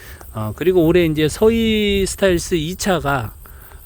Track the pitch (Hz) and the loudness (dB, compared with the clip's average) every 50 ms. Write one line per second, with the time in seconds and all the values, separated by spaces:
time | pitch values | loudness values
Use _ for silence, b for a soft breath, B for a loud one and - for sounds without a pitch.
0 | B B B B B B - 113 110 107 104 - 151 175 185 180 160 160 170 180 | B B B B B B -10 -8 -8 -8 -8 -2 0 2 2 4 2 4 4 4
1 | 175 160 151 151 156 147 - - 220 220 233 226 226 220 220 214 208 208 202 196 | 2 2 0 0 0 -2 0 2 2 2 2 2 0 0 0 2 0 0 0 0
2 | 190 180 - - 202 190 180 170 - - 185 165 147 165 185 - - 208 180 160 | -2 -2 -2 0 2 2 2 2 0 -2 -2 -2 -2 -4 -6 -6 -2 -2 -2 0
3 | 131 143 139 131 110 101 - - B B B B B B B B B | 0 -2 -2 -2 -4 -6 -10 -16 B B B B B B B B B